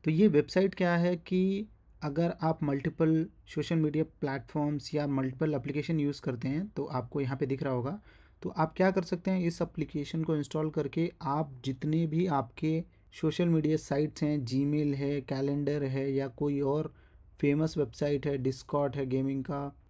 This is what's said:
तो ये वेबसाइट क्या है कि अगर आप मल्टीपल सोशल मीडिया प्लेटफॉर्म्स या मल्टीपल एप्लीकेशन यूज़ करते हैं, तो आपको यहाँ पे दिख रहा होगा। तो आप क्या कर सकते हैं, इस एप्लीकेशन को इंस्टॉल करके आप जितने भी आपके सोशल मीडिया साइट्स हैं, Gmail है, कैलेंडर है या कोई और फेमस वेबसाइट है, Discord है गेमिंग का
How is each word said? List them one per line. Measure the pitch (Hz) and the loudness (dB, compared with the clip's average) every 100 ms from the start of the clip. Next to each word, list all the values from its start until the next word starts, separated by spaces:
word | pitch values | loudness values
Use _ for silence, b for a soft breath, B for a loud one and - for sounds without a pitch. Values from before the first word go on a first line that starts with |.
तो | 160 | 2
ये | 160 214 | 6 6
वेबसाइट | 147 147 185 190 - | 6 4 2 2 2
क्या | 180 170 | 2 4
है | 175 180 | 2 0
कि | - 185 190 196 214 - - - | 0 2 2 0 -6 -14 -20 -8
अगर | 151 143 170 - | -4 0 0 0
आप | 160 160 | -2 0
मल्टीपल | 147 139 151 - 160 160 165 - - | 0 0 -2 2 2 4 0 -8 -8
सोशल | - 147 165 | -6 0 2
मीडिया | 151 147 156 - | 2 0 -2 -4
प्लेटफॉर्म्स | 143 135 - 156 147 147 - 151 | -4 -4 -4 -2 -2 -2 -4 -2
या | 147 | 0
मल्टीपल | 139 131 131 160 | 0 -2 -2 -2
एप्लीकेशन | 143 131 143 143 160 | -2 -2 -4 0 0
यूज़ | 143 143 | 0 -2
करते | - 123 131 | -6 -4 -2
हैं, | 147 208 | -2 -4
तो | - 143 | -6 -4
आपको | 127 117 147 | -4 -4 -4
यहाँ | 135 135 | -2 -2
पे | 135 | -2
दिख | 135 | -2
रहा | 143 | -2
होगा। | 127 117 208 b b b b | -2 -2 -6 b b b b
तो | 180 | -8
आप | - 156 - | -2 -2 2
क्या | 185 | 2
कर | 190 | 2
सकते | 170 175 190 | -2 -4 0
हैं, | 185 | 0
इस | 170 165 | 0 0
एप्लीकेशन | 165 - 147 151 143 160 | -4 -2 -4 -4 -4 -2
को | 160 151 | 0 0
इंस्टॉल | 143 156 156 | -2 -2 -2
करके | 151 139 - 165 - | -2 -2 0 -2 -2
आप | 143 147 151 127 131 | -2 -2 -2 -6 -6
जितने | 135 156 160 165 | -4 0 2 2
भी | 160 180 143 | 2 2 0
आपके | 127 - 156 160 165 b b - | -2 -4 -2 -2 -4 b b -2
सोशल | 160 151 170 | -2 2 4
मीडिया | 160 151 156 | 4 4 0
साइट्स | - 143 151 - | 0 0 0 0
हैं, | 151 147 117 | 0 0 0
Gmail | 131 143 151 147 139 | 0 2 2 0 0
है, | 139 143 | -2 -2
कैलेंडर | 135 135 139 143 143 147 135 | -4 -2 0 0 0 0 -2
है | 135 135 | -2 0
या | 135 135 | 0 -2
कोई | - 147 143 | -2 -2 0
और | 139 147 156 b b b - - | 0 0 -2 b b b -20 0
फेमस | 143 147 160 160 | 2 4 2 0
वेबसाइट | 131 - 147 143 147 | -2 0 0 0 0
है, | 139 | -2
Discord | 127 131 - 147 143 127 | -2 -4 -4 0 0 -2
है | 131 | -2
गेमिंग | 131 135 135 | 0 0 -2
का | 127 143 143 - | -4 -6 -6 -10